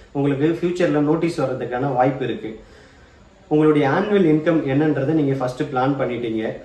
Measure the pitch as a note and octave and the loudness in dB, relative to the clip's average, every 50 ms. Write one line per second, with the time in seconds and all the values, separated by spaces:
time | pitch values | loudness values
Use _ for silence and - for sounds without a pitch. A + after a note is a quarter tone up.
0 | - - - C#3+ C#3 C#3+ C3+ C3 D3 E3 E3 - F3 F3+ F3 - F3 D3+ D3 D3+ | -18 -10 -4 -2 -2 0 0 0 0 0 0 0 -2 -2 0 0 0 2 2 2
1 | D3 D3+ E3 D#3+ E3 E3 - D3 C3 B2+ B2+ - A#2+ A2+ B2 B2 C#3+ C#3 B2+ B2 | 2 2 0 0 0 -2 -2 -2 -2 -2 -4 -4 -6 -6 -4 -4 -2 -2 0 2
2 | C3+ C#3 - - B2+ A2+ G#2+ G#2 A2 A2 A2 - - - - - - - - - | 2 2 0 -2 -4 -6 -6 -6 -8 -12 -14 -14 -18 -20 -20 -20 -20 -20 -20 -20
3 | - - - - - - _ - - - D3+ D3+ D#3 D#3 D3+ D3 C#3 C3+ D3 F#3 | -20 -20 -20 -20 -20 -20 _ -18 -6 -2 2 4 4 4 4 4 2 2 2 0
4 | G#3 G#3 G3+ G3 F3 D#3 D3+ D#3 - F3 D#3+ D#3 C3+ C#3 C3+ C#3+ D#3 D#3 C#3+ C3 | 0 2 2 4 4 4 4 2 2 2 0 0 0 0 0 2 2 2 0 0
5 | C3 D#3 D#3+ D#3+ C#3+ C3+ C3+ C3+ B2 B2+ - - D3+ C3+ C3 B2+ C3 C#3 C#3 C3 | 0 0 0 2 2 0 0 -2 -4 -4 -4 -4 -6 -4 -2 0 0 0 0 0
6 | B2+ A#2+ A#2+ A#2 A#2+ A2+ A2 A2 A2 - - - - | -2 -4 -4 -4 -4 -4 -4 -2 -4 -4 -6 -8 -14